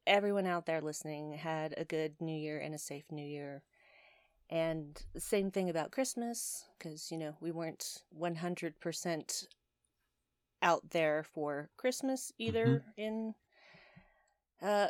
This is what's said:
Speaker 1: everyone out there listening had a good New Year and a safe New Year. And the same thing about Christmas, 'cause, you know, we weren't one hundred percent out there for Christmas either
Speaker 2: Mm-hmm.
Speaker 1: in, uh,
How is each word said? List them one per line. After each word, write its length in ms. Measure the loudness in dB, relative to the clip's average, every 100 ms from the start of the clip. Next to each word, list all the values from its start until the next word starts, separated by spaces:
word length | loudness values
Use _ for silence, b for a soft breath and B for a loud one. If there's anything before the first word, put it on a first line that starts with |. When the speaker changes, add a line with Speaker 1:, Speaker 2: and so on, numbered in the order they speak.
| 6
Speaker 1:
everyone 380 | 6 6 4 2
out 220 | 0 0
there 120 | 0
listening 540 | 0 -4 -6 -6 -6
had 400 | -6 -4 -2 -2 -4
a 80 |
good 300 | -2 -2 -2 -2
New 160 | -4 -2
Year 220 | -2 -4
and 140 | -4
a 40 | -6
safe 340 | -8 -10 -10
New 140 | -8 -6
Year. 360 | -8 -8 -10 -16 b b b b b b b -2
And 480 | 0 2 0 -6 -10 -10
the 60 | -8
same 320 | 0 2 2
thing 180 | 2 2
about 220 | 0 0
Christmas, 720 | 0 -2 -2 -4 -4 -6 -8 -12 -12
'cause, 300 | -12 -10 -8
you 60 | -6
know, 180 | -6 -6
we 100 | -4
weren't 520 | -4 -4 -6 -8 -10 -14
one 260 | -4 -2 0
hundred 440 | -2 -2 -4 -4
percent 680 | -6 -4 -2 -2 -4 -6 -8 -16 _ _ _ _ _ _ _ _ _ _
out 300 | 6 6 4
there 320 | 4 4 4
for 460 | 0 -2 -2 -2 -6 -2
Christmas 540 | 0 0 0 -2 -4 -4
either 280 | 0 4 6
Speaker 2:
Mm-hmm. 360 | 6 2 -6
Speaker 1:
in, 340 | -4 -2 -4 -8 _ b b b b b b b b b _ -4
uh, 260 | 2 4